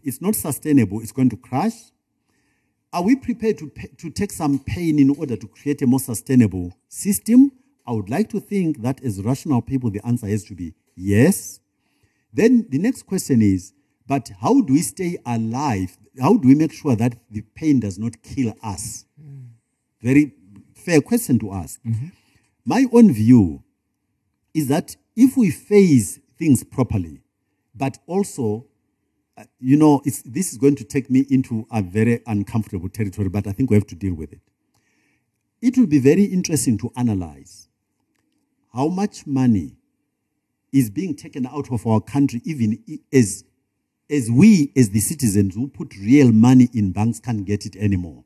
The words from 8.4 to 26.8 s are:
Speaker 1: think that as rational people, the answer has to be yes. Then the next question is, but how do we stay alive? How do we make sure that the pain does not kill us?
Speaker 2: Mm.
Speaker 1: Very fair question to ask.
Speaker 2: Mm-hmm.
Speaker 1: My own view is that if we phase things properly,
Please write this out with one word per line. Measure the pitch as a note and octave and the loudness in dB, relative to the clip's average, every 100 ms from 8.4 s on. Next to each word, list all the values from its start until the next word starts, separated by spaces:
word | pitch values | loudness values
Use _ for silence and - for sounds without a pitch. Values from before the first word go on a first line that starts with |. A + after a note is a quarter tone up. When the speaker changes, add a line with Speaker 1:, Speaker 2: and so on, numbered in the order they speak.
Speaker 1:
think | - G3+ E3+ C#3+ | -6 -4 -2 -4
that | A2+ C3 | -6 -6
as | C3 G2 | -6 -6
rational | G2+ C3+ F3 B2 | -4 -6 -2 -2
people, | - C3+ A#2+ | -2 -6 -4
the | G2+ A#2 | -6 -4
answer | A#2+ G#2 | -6 -4
has | G#2+ - | -6 -6
to | F2+ | -14
be | F2 - _ - | -14 -14 _ -12
yes. | F#2 G2+ C#3+ G3+ - - _ _ _ _ _ _ _ | 0 4 4 2 -8 -20 _ _ _ _ _ _ _
Then | A2+ A3 B3 - | 0 2 2 0
the | C#3+ | -4
next | G#3 - | -4 -6
question | - F#3+ - B2+ | -8 -8 -2 2
is, | G#2 F#2+ - _ _ _ _ | 2 0 -6 _ _ _ _
but | C#3 - G#2+ | -8 -8 -8
how | C3 C4+ | 0 0
do | F3+ | 2
we | C3+ | 0
stay | F3 - F3+ F3 - | -2 -8 -8 -8 -6
alive? | A#2+ A2+ A#2+ D3 G2+ F#2 _ _ - | -6 -4 -4 -4 -4 -6 _ _ -4
How | B2+ F#3+ | 0 2
do | B2+ | 6
we | C#3+ | 4
make | D#3 | 2
sure | - D3+ A2 | -4 -4 0
that | A#2+ B2 _ | -2 -4 _
the | G#2+ | -14
pain | G2+ - D#3+ C#3 | -14 -8 -2 0
does | G2+ F#2 | -2 -8
not | A#2 - | -10 -12
kill | - - A#2+ - | -16 -6 -6 -6
us? | A2+ F#2+ - - _ _ | -12 -12 -12 -16 _ _
Speaker 2:
Mm. | D3 C#3 B2+ A#2 _ _ _ _ | -20 -20 -20 _ _ _ _ _
Speaker 1:
Very | A#2 C#3 D3+ _ _ - _ _ | 0 2 2 _ _ -20 _ _
fair | - D#3+ | 0 0
question | - A#3 - B2 | 2 -4 0 -2
to | G#2+ | -2
ask. | F#2+ D#2+ - | -10 -10 -12
Speaker 2:
Mm-hmm. | A2+ A2+ D3+ _ _ _ _ _ - | -8 -6 -8 _ _ _ _ _ -4
Speaker 1:
My | F#3+ C4 | 0 4
own | A#3 A3 | 6 6
view | A2 A2 B2 F2+ C#2 _ _ _ _ _ _ _ _ _ | 6 6 6 6 -2 _ _ _ _ _ _ _ _ _
is | D#3+ C3+ | -6 -2
that | D3+ - - _ - | -2 -4 -18 _ 2
if | C4 C4+ | 2 4
we | G#3 | 0
phase | C3 _ G#3 F#3+ C3+ G2 - _ _ | 0 _ 4 6 4 2 -8 _ _
things | E3 B2+ | 0 0
properly, | - - | 0 -4